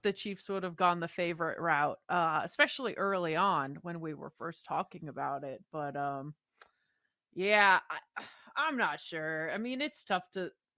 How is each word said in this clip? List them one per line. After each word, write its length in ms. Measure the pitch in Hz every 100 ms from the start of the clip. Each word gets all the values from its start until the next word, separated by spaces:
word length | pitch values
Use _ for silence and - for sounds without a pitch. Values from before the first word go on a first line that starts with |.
the 100 | 208
Chiefs 360 | - 208 190 -
would 140 | 196
have 120 | 180 165
gone 240 | 180 175
the 80 | 170
favorite 500 | - 175 170 160 -
route, 380 | 165 147 147 - -
uh, 320 | 175 165 156
especially 520 | 165 - 302 - 240
early 420 | - 196 190 170 160
on 400 | 196 165 135 143
when 240 | 175 170
we 140 | 160
were 160 | 139 139
first 360 | - 170 165 -
talking 420 | 151 180 180 151
about 360 | 156 139 143
it. 180 | 143 131 -
But, 260 | 156 143 143
um, 380 | 143 139 147 147 _ - - _ _ _ _ _ _
yeah, 480 | - 196 208 202 185 -
I, 80 | 156 - -
<sighs> 400 | - - - -
I'm 200 | 311 262
not 240 | 180 147
sure. 500 | - 165 156 160 160
I 60 | 196
mean, 220 | 233 262
it's 240 | 294 -
tough 240 | - 185 -
to, 200 | 190 175 - _